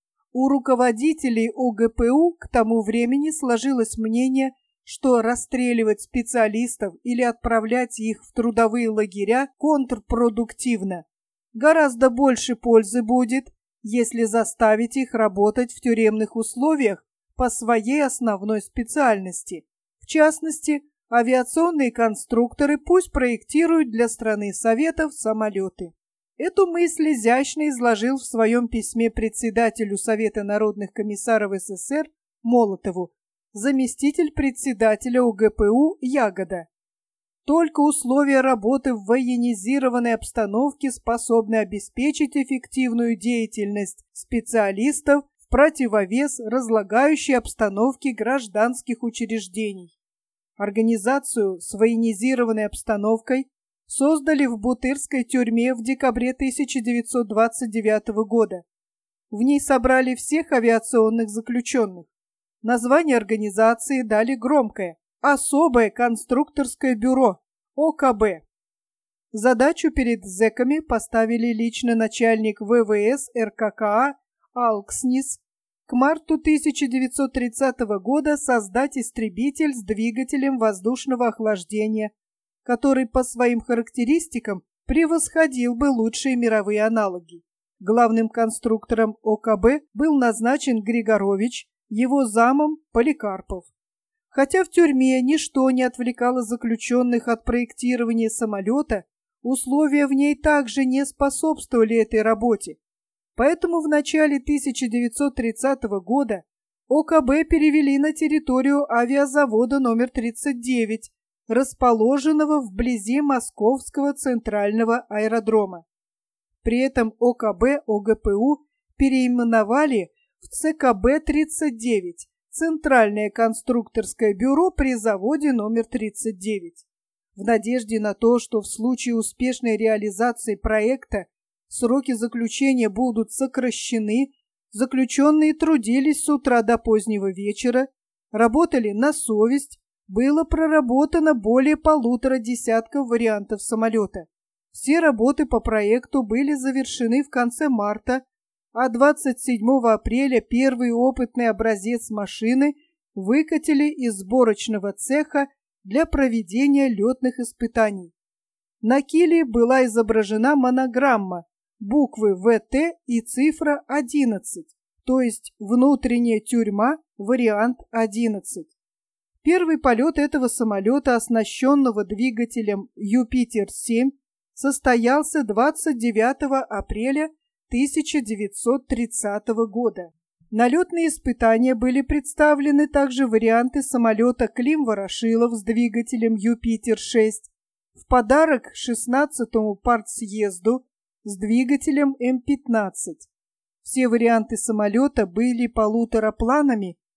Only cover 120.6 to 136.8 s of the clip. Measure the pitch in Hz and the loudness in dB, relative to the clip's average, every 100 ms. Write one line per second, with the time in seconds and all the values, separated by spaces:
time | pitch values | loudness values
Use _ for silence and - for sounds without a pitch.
120.6 | 311 311 262 202 226 302 302 294 311 - | -4 2 2 2 2 2 0 0 0 -2
121.6 | 302 226 233 214 180 170 - _ _ - | -4 -4 -2 -2 -2 -12 -20 _ _ -4
122.6 | 330 311 311 262 208 208 208 - 226 220 | -2 -2 2 4 4 0 -4 0 -2 -2
123.6 | - 240 - 226 208 - 214 196 254 277 | -2 -2 -2 -6 -8 -2 -2 0 0 2
124.6 | 370 - 269 247 214 202 208 302 294 247 | 0 0 -2 0 -2 -2 -2 -2 0 0
125.6 | 208 226 226 247 214 - 226 190 196 202 | 0 -2 -4 -6 -6 -6 -8 -6 -6 -6
126.6 | 170 - _ _ _ _ _ - 196 226 | -8 -18 _ _ _ _ _ -8 0 0
127.6 | 220 254 214 220 208 196 226 240 - 220 | 0 -4 -2 -4 -2 0 2 2 0 -6
128.6 | 196 - 233 247 247 233 220 - 254 247 | -6 -4 -4 -2 -2 -2 -4 -4 -4 -2
129.6 | 240 208 220 214 214 185 240 233 - 202 | -2 0 2 0 -2 -2 -2 -2 -6 -6
130.6 | - 220 214 262 - 202 180 _ _ _ | -2 0 0 -2 -4 -8 -8 _ _ _
131.6 | _ - 233 269 269 233 226 240 226 - | _ -4 0 0 0 -4 -4 -4 -4 0
132.6 | 269 254 220 196 254 226 214 - 269 269 | 2 2 0 0 -2 0 -4 -4 -4 -2
133.6 | 247 - - 226 208 226 277 _ _ _ | -4 -4 -4 -4 0 0 -2 _ _ _
134.6 | _ 208 254 262 262 - 294 302 311 311 | _ -6 -2 0 0 2 4 4 4 2
135.6 | 320 302 214 254 277 285 - 294 277 240 | 2 2 2 2 2 0 0 0 2 2
136.6 | 220 233 | 2 0